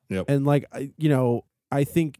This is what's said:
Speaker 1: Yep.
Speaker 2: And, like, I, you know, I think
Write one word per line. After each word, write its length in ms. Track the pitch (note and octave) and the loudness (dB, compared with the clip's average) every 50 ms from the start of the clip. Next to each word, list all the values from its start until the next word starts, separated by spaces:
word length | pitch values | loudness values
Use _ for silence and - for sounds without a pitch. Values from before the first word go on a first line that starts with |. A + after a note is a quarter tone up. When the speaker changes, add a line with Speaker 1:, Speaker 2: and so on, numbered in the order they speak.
| _ - | _ -6
Speaker 1:
Yep. 160 | F#2+ F#2+ F2+ - | -4 -4 -2 0
Speaker 2:
And, 160 | C#3+ C#3+ C#3 | 0 0 2
like, 200 | C#3+ C#3+ C#3+ - - | 2 2 2 0 -4
I, 200 | - - C#3 C#3 - - | -10 -14 -14 -14 -8 -2
you 120 | D#3 D3+ | 0 2
know, 360 | D3 C3+ B2+ B2 A#2+ A#2 - _ _ _ _ _ | 2 2 2 2 0 -2 -4 _ _ _ _ _
I 120 | - C#3+ C#3+ | -2 -2 -2
think 360 | C#3+ - E3+ E3 D3+ C3 - | 0 0 -2 -2 -2 -4 -10